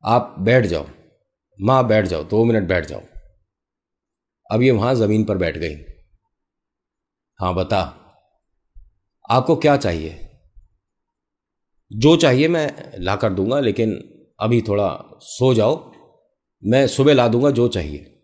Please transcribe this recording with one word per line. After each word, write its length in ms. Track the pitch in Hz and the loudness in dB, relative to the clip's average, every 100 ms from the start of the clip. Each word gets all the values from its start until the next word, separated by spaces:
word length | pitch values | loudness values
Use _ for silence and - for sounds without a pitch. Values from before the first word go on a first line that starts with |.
"आप 320 | 110 120 - - | 0 0 -2 -4
बैठ 280 | 95 127 104 | 2 2 2
जाओ, 200 | 82 73 - _ _ _ _ _ _ | -4 -8 -18 _ _ _ _ _ _
माँ, 280 | 98 131 120 | 0 2 2
बैठ 180 | 107 92 | 2 0
जाओ, 160 | 82 | -4
दो 220 | 78 107 | -2 0
मिनट 240 | 117 110 92 | 2 0 0
बैठ 180 | 90 76 | -4 -4
जाओ।" 140 | 57 - - - _ _ _ _ _ _ _ _ _ _ _ _ | -12 -14 -20 -20 _ _ _ _ _ _ _ _ _ _ _ _
अब 120 | 110 | 0
ये 80 | 127 | 2
वहाँ 240 | 117 113 | 2 0
ज़मीन 300 | 127 104 107 | 0 2 0
पर 120 | 107 98 | 0 -2
बैठ 220 | 85 82 | -2 -4
गई। 160 | 82 76 - - _ _ _ _ _ _ _ _ _ _ _ _ _ _ | -8 -10 -18 -20 _ _ _ _ _ _ _ _ _ _ _ _ _ _
"हाँ, 140 | 90 | -4
बता, 400 | 90 92 101 87 - _ _ _ _ _ _ _ - - _ _ _ - | -2 -2 -2 -4 -10 _ _ _ _ _ _ _ -20 -20 _ _ _ -2
आपको 260 | - 233 151 | 0 2 0
क्या 200 | 147 143 | 2 2
चाहिए?" 380 | 101 85 78 80 - _ _ - _ _ _ _ _ _ _ _ _ _ _ _ _ | 0 -6 -8 -12 -18 _ _ -20 _ _ _ _ _ _ _ _ _ _ _ _ _
"जो 240 | 107 131 170 | 2 4 6
चाहिए 320 | 160 127 160 | 4 2 2
मैं 240 | 170 151 - - 101 | 0 -2 -8 -18 -8
ला 180 | 90 101 | -4 -2
कर 160 | 110 | -2
दूंगा, 280 | 95 98 139 | -2 -2 0
लेकिन 440 | 127 101 113 92 - - _ _ | -2 -2 -2 -4 -12 -20 _ _
अभी 220 | 110 117 | 0 0
थोड़ा 420 | 107 101 101 69 - - | 0 -2 -2 -4 -14 -20
सो 360 | - - 127 | -18 -2 2
जाओ, 380 | 117 107 160 - - _ _ _ _ _ _ | 4 2 0 -8 -20 _ _ _ _ _ _
मैं 220 | 98 123 135 | 0 2 2
सुबह 280 | - 135 | 2 4
ला 140 | 139 120 | 4 4
दूंगा 220 | 120 143 | 2 0
जो 180 | 117 120 | 2 0
चाहिए।" 460 | 98 76 73 - _ | -2 -8 -12 -16 _